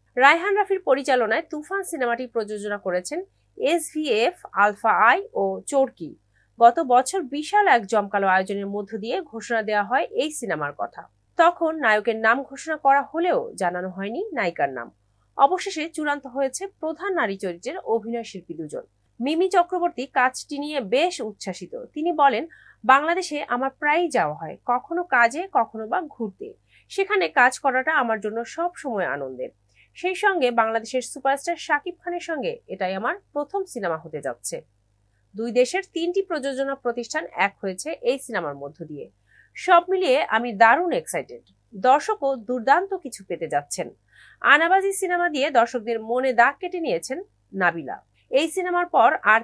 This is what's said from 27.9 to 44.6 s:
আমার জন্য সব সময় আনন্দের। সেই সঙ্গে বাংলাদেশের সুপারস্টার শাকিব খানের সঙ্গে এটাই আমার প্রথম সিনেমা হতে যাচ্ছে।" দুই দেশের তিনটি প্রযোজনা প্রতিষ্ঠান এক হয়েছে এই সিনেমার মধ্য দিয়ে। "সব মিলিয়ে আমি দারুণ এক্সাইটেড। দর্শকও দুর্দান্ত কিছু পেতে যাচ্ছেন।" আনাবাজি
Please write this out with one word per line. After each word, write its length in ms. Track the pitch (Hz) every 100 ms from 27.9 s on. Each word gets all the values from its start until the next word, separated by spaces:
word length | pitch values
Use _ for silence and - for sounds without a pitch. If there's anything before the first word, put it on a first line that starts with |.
আমার 260 | 311 240 220
জন্য 260 | 208 220 240
সব 300 | - 349 349
সময় 300 | 294 214 156
আনন্দের। 440 | 143 135 127 127 - _ _ _
সেই 220 | - 359 370
সঙ্গে 360 | 415 370 254
বাংলাদেশের 500 | 233 220 226 220 208
সুপারস্টার 540 | - 285 269 277 - 339
শাকিব 400 | - 294 359 349
খানের 160 | - 349
সঙ্গে 400 | 339 320 196 - -
এটাই 280 | 190 185 190
আমার 200 | 226 392 _
প্রথম 320 | 294 294 392 381
সিনেমা 320 | 240 190 160
হতে 240 | 160 156
যাচ্ছে।" 400 | 135 120 - 156 - _ _ _ _ _ _ 196
দুই 160 | 233
দেশের 320 | 226 247 381 381
তিনটি 280 | 330 339 359
প্রযোজনা 540 | 381 320 269 262 277 277
প্রতিষ্ঠান 520 | 240 233 233 311 349
এক 240 | - 196 -
হয়েছে 300 | 196 185 302
এই 280 | 320 - 269
সিনেমার 360 | - 220 160 143
মধ্য 300 | 143 - 156
দিয়ে। 240 | 151 - _ _ _ _ -
"সব 280 | - 349 359
মিলিয়ে 340 | 381 359 262
আমি 300 | - 220 240
দারুণ 380 | 202 226 269 359
এক্সাইটেড। 520 | 220 160 175 131 123 _ _ _ 214
দর্শকও 600 | 247 277 302 415 269 269
দুর্দান্ত 580 | 214 254 226 302 392
কিছু 300 | 370 277 - 196
পেতে 200 | 165 160
যাচ্ছেন।" 420 | 147 151 - - - _ _ - _
আনাবাজি 520 | - 285